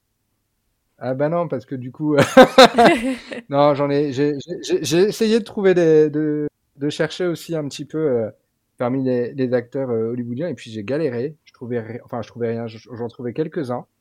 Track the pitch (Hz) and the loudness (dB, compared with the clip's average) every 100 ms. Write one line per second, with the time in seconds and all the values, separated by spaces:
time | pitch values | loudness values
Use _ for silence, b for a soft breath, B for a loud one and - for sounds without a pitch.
0 | _ _ _ _ _ _ _ _ _ _ | _ _ _ _ _ _ _ _ _ _
1 | 120 131 151 175 165 131 - 131 123 - | -6 -2 -2 -2 -4 -6 -8 -10 -10 -6
2 | 151 143 - - 247 - 247 247 240 285 | 0 2 6 8 8 8 8 8 4 4
3 | 247 247 - 247 - 143 147 139 143 143 | 0 -6 -8 -14 -4 2 4 2 0 0
4 | 147 127 147 143 143 185 135 175 147 165 | 0 0 -2 -2 -8 -10 -4 -2 0 2
5 | 208 - 220 226 208 - 190 180 160 156 | 2 2 0 0 -2 0 2 4 6 6
6 | 151 147 156 151 147 - _ _ 147 147 | 4 2 -2 -2 -4 -8 _ _ -6 -2
7 | 156 - 180 160 - 160 143 - 139 156 | -4 -2 -4 -4 -6 -6 -6 -10 -10 -4
8 | 156 120 110 - _ _ _ - 123 135 | 0 0 -2 -8 _ _ _ -8 -4 -2
9 | 131 123 120 143 127 123 117 139 131 113 | -2 -2 -4 -4 -2 -2 -4 -6 -4 -2
10 | 113 123 120 123 170 123 120 110 101 143 | -4 -6 -8 -8 -8 -10 -12 -12 -6 -4
11 | 156 120 143 151 _ _ 120 120 110 110 | -4 -4 -6 -10 _ _ -8 -8 -8 -12
12 | - 120 107 117 117 117 117 107 - 117 | -10 -10 -10 -6 -6 -4 -8 -12 -16 -12
13 | 117 - 123 120 156 175 127 123 190 _ | -10 -8 -8 -6 -6 -6 -6 -8 -10 _